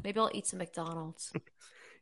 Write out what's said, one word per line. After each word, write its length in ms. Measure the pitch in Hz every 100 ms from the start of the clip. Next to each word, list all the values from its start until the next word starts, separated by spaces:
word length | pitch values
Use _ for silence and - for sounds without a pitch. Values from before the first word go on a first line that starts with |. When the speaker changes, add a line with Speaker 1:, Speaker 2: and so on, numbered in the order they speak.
Speaker 1:
Maybe 160 | - 202
I'll 120 | 220
eat 140 | - -
some 120 | 185
McDonald's. 720 | 175 - 165 165 160 165 - -
Speaker 2:
<laughs> 60 | - - - - - -